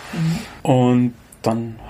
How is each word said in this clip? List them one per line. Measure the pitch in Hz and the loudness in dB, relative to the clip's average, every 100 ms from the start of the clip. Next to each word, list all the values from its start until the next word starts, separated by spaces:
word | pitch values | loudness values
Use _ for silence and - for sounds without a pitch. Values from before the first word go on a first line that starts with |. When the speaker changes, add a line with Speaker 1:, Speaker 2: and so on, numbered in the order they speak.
| - | -10
Speaker 1:
Mhm. | 170 160 180 - - - | -4 -2 -2 -6 -8 2
Speaker 2:
Und | 127 123 123 123 120 - - | 4 4 4 2 -2 -18 -6
dann | 113 113 117 110 - | -2 -2 -4 -10 -8